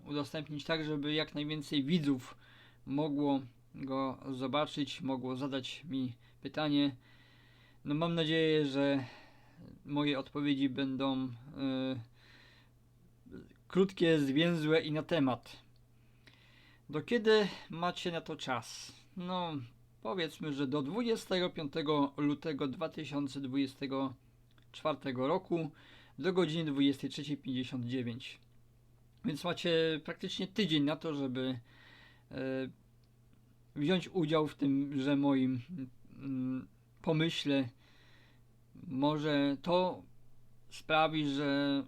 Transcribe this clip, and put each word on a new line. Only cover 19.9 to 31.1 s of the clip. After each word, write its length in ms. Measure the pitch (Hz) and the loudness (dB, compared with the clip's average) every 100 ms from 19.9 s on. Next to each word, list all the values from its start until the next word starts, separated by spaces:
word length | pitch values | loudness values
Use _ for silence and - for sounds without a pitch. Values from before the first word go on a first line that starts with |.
| - | -12
powiedzmy, 520 | 220 202 160 - 156 | -6 -2 -4 -4 -6
że 140 | 139 139 | -2 -2
do 140 | 139 | -2
dwudziestego 680 | 135 196 233 220 - 185 180 | -2 -2 0 -2 0 0 0
piątego 640 | - 147 165 151 151 139 - | -2 -6 -4 2 2 2 2
lutego 500 | 147 143 160 139 143 | 0 0 -2 -2 -2
dwa 220 | 120 160 | -2 -6
tysiące 520 | - 143 143 143 139 | -6 -6 -4 -4 -4
dwudziestego 720 | 135 139 135 - 139 135 135 120 _ _ _ - - | -4 0 -2 -2 -4 -2 -4 -6 _ _ _ -20 -20
czwartego 560 | - 160 143 143 127 131 | -6 -2 -2 -4 -2 2
roku 440 | 165 - 170 156 - - - - - | 0 0 -2 -2 -8 -20 -20 -20 -4
do 140 | 156 | 0
godziny 380 | 185 165 160 156 | 2 2 2 0
dwudziestej 380 | 139 139 139 143 | 4 4 4 -4
trzeciej 280 | - 143 143 | -6 -6 -6
pięćdziesiąt 480 | - 127 123 131 120 | -4 -4 -4 -4 -4
dziewięć. 540 | 127 120 117 - - _ - - - _ - - - - | -4 -4 -6 -12 -16 _ -20 -20 -20 _ -20 -20 -8 -4
Więc 180 | 147 | -4
macie 580 | 175 170 175 160 160 156 | -4 -2 2 4 2 0
praktycznie 440 | 165 165 190 - 190 | -4 -8 -6 -6 -6
tydzień 360 | - 190 156 | 0 2 4
na 120 | 143 156 | 2 0
to, 180 | 165 | -2